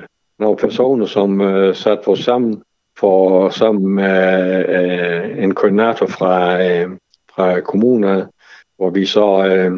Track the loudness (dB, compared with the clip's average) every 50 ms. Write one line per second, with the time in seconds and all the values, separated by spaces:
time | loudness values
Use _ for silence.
0 | -10 -20 _ _ _ _ _ -2 0 0 0 0 -2 -2 0 0 0 0 0 0
1 | -2 -2 -2 0 0 0 0 0 0 0 2 2 2 2 0 0 0 0 0 0
2 | 0 -2 -2 0 0 -2 -2 0 0 -2 -4 -6 -10 _ _ _ _ _ _ -2
3 | 0 2 4 4 4 4 4 2 2 0 0 0 0 0 2 0 0 0 0 0
4 | 0 0 0 2 2 2 2 0 0 0 0 -2 0 0 0 0 0 -2 -2 -2
5 | -4 -4 -4 -4 -6 -6 -6 -4 -2 -2 0 0 0 0 2 2 0 0 0 -2
6 | -4 -4 -4 -2 -2 0 0 2 0 0 0 0 0 0 0 -2 -2 -4 -8 -14
7 | _ _ _ _ _ _ _ -2 -2 0 0 -2 -4 -4 -2 0 2 2 2 2
8 | 0 0 -2 -2 -4 -6 _ _ _ -20 -20 -20 -20 _ _ -6 -4 -2 -2 -2
9 | -2 0 0 2 2 2 2 2 2 2 2 2 2 0 -2